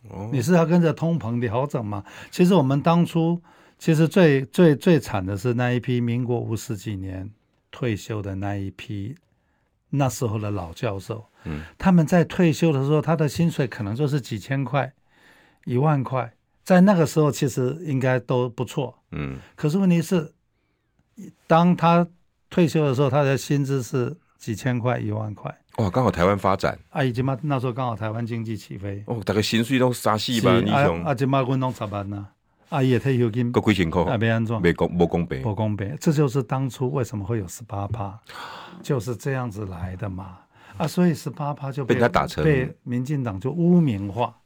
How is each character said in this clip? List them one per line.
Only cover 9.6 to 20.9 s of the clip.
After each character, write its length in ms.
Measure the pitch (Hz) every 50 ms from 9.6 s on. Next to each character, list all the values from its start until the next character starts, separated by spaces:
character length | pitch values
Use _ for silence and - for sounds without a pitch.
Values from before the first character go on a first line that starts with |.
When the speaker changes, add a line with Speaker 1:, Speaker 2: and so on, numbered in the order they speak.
| _ _ _ _ _ _
Speaker 2:
那 180 | - 139 143 127
时 160 | - - 135
候 140 | 110 104 110
的 120 | 104 104
老 220 | 101 95 90 82
教 260 | 85 - - 113 98 98
授， 260 | 90 - - 110 - _ _ _ -
Speaker 1:
嗯。 180 | 87 78 76 80 - _ _
Speaker 2:
他 120 | - 190
们 160 | 180 175 156
在 160 | 135 185 175 156
退 280 | - - - 180 165
休 200 | 143 - 170 165
的 120 | 147 131 135
时 60 | 139
候， 100 | 151 151
他 160 | 127 151 165
的 120 | 151 160 139
薪 220 | - - 170 170
水 160 | - - 143
可 160 | 117 - -
能 140 | 107 98 107
就 100 | 123 151
是 140 | 139 143 143
几 180 | 113 - 117 101
千 260 | - - 135 139 135
块、 280 | 117 135 143 123 135 _ _ _ _ _ _ _ _ _ _ _ _ _ _ _
一 120 | - 120
万 260 | 120 143 156 151 139 123
块， 260 | - 131 127 120 117 _ _ _ _ _ _
在 180 | _ - 190 180
那 140 | 180 202 208
个 120 | 170 156
时 120 | - - 165
候 120 | 151 147
其 180 | 135 - 156 131
实 280 | - 135 127 127 143 160 180
应 140 | 160 135 131
该 200 | 123 127 127 127
都 280 | 123 - 135 123 123 127
不 140 | 107 - 127
错。 320 | 123 - 151 131 117 - _ _ _
Speaker 1:
嗯。 260 | - 151 147 67 67 67 - - _
Speaker 2:
可 140 | - - 151
是 100 | 147 202
问 100 | 196 185
题 140 | 175 165
是， 300 | 160 - 190 170 151 - _ _ _ _ _ _ _ _ _ _ _ _